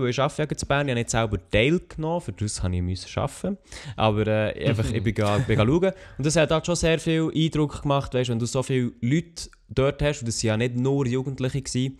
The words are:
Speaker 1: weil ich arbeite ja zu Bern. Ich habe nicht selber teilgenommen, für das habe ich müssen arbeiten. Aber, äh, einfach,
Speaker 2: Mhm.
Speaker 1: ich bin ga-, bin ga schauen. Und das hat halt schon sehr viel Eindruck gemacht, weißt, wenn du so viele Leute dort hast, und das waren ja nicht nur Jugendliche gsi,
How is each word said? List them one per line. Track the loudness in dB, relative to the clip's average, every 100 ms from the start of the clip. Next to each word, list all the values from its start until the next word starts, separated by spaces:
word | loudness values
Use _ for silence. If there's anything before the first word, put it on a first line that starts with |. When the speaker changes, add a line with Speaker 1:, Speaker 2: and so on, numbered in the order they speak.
Speaker 1:
weil | 0
ich | 2
arbeite | 0 0
ja | -4 -4
zu | 0
Bern. | 0 2
Ich |
habe | 0
nicht | 0
selber | 0 0 -2 0
teilgenommen, | 4 4 2 -2 -8 -4 -4
für | -6
das | -6 -4 -2
habe | -2 -2
ich |
müssen | -2 -4 -6 -4
arbeiten. | -4 -4 -6 -6 -10 -16 -10 0
Aber, | 2 2 2
äh, | 0 0 -2 0
einfach, | 0 0
Speaker 2:
Mhm. | -2
Speaker 1:
ich |
bin | -2 0
ga-, | 2 2
bin | 2 2
ga | 4
schauen. | 4 2 -2 -10 -6
Und | 0
das | 2
hat | 2
halt | 2 0
schon | 0
sehr | 2 2
viel | 2 0 0 2
Eindruck | 0 2 0 -2
gemacht, | 0 0 0
weißt, | -2 0
wenn | 0
du | -2
so | -2
viele | 0 0 0 -2
Leute | 0 0 0 -10 -16 -16 -8
dort | 0 2 2
hast, | 0 0
und | -2
das | -2
waren | 0
ja | 2
nicht | 0 0
nur | 0 2 2
Jugendliche | 0 -2 -4 -2 -4
gsi, | -4 -2 -2 -4